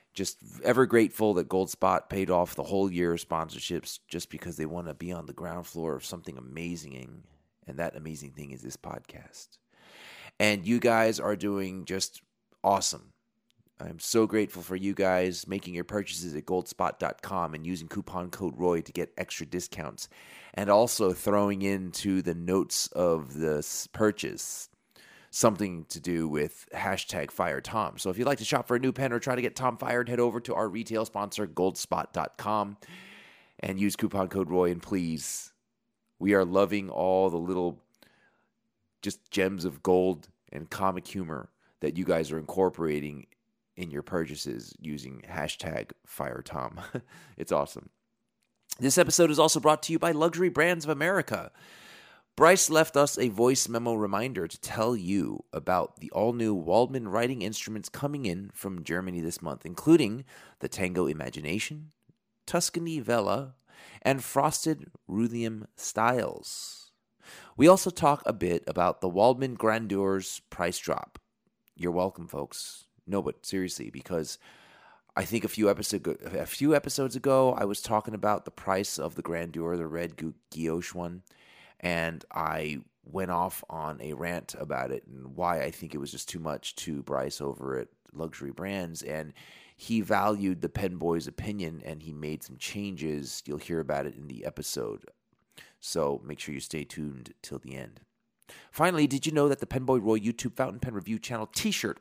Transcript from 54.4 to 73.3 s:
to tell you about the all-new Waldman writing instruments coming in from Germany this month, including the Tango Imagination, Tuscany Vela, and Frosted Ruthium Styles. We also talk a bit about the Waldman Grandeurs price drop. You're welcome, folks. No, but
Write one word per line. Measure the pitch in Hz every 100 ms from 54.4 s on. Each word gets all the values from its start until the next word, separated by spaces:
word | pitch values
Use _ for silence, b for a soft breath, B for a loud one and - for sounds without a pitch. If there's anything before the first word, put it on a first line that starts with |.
| 82
to | -
tell | - - 113 120
you | 87 101 67 50 -
about | 80 73 90 - -
the | -
all-new | - 110 120 113
Waldman | 101 78 101 120 135 110
writing | 101 120 127
instruments | 98 107 - 110 -
coming | - 143 147
in | 120 87 98
from | - 101 90
Germany | 78 85 92 90
this | 82 -
month, | 82 69 82
including | 87 - 165 117 113 135 B B B
the | -
Tango | - 92 90 80
Imagination, | 78 64 71 76 95 - 151 156 _ _ _ _ _ -
Tuscany | 170 - 170 165 156
Vela, | 110 120 98 101 135 131 _ B B B
and | - 135
Frosted | - 139 147 - 160 151 139 - -
Ruthium | 101 117 117 113 110 107 -
Styles. | - - 113 123 104 - - - - - - _ _ _ B B B -
We | 147
also | 185 -
talk | - 151 143
a | -
bit | 107 87 85 -
about | 85 87 -
the | 95
Waldman | 87 113 127 135
Grandeurs | 123 110 110 113 98 98 98 92 - -
price | - 87 90
drop. | - - - - _ _ _ _ _
You're | - 87
welcome, | 87 95 90 82
folks. | 71 69 - - - - _ -
No, | 98
but | 71